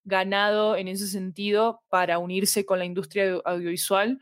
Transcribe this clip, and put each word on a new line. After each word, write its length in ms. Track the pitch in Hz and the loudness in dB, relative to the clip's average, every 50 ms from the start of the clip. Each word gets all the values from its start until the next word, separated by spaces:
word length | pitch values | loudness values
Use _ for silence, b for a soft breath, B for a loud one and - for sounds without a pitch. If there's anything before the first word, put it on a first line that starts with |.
| _ | _
ganado 720 | 190 196 190 185 190 196 202 202 208 214 214 214 214 220 | -2 -2 0 0 0 0 2 2 2 2 2 2 2 0
en 120 | 185 190 185 | 0 -2 -4
ese 180 | 190 190 202 | -6 -6 -6
sentido 760 | 196 190 196 185 185 160 196 202 208 208 208 220 233 226 226 _ _ | -6 -6 -6 -6 -6 -6 -6 -2 0 2 2 2 2 0 -4 _ _
para 300 | - 185 180 170 170 170 | 0 0 2 2 0 0
unirse 480 | 175 175 185 190 208 202 - 214 196 | -2 -2 -2 0 0 0 0 0 0
con 120 | - 196 185 | 0 0 0
la 60 | 180 | 0
industria 400 | 180 175 190 156 156 - 202 196 | -2 -4 -6 -6 -4 -2 0 0
audio-, 180 | 190 180 175 - | 2 0 0 -2
audiovisual 760 | - 180 175 175 170 175 175 - - 196 190 202 226 262 262 | -2 -4 -2 -2 -4 -4 -4 -2 2 2 2 4 2 0 -2